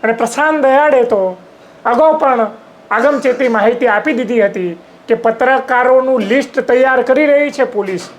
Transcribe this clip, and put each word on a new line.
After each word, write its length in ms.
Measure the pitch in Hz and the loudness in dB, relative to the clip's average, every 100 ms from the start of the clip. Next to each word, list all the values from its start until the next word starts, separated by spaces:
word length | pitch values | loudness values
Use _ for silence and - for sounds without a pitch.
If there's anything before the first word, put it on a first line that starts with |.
અને 100 | 220 | -2
પ્રશાંત 500 | 226 233 - 302 311 | -2 -4 -2 -2 0
દયાળે 400 | 269 269 302 277 | 2 2 4 2
તો 340 | 240 208 185 185 - - - - | 2 0 -2 -6 -18 -20 -20 -8
અગાઉ 340 | 226 240 311 311 | -4 2 2 2
પણ 280 | 294 247 214 - - - - | 0 0 -2 -6 -20 -20 -6
આગમચેતી 580 | 214 262 285 262 247 254 | -2 0 0 -2 0 0
માહિતી 380 | 226 208 240 247 | 2 0 0 0
આપી 260 | 208 277 | 0 -2
દીધી 320 | 247 240 233 | -4 -2 0
હતી 340 | 202 190 180 165 - - - | 0 -2 -8 -8 -16 -20 -4
કે 60 | |
પત્રકારોનું 1040 | 226 226 226 254 262 254 254 247 262 262 254 | -2 0 0 0 0 0 0 2 2 2 -2
લિસ્ટ 400 | 202 247 - - | 0 -2 -2 -6
તૈયાર 420 | - 247 262 262 | 0 2 2 0
કરી 240 | 247 262 302 | 0 2 2
રહી 240 | 285 294 | 2 0
છે 140 | 277 | -2
પોલીસ 440 | 247 208 196 185 - | -4 -2 -6 -6 -10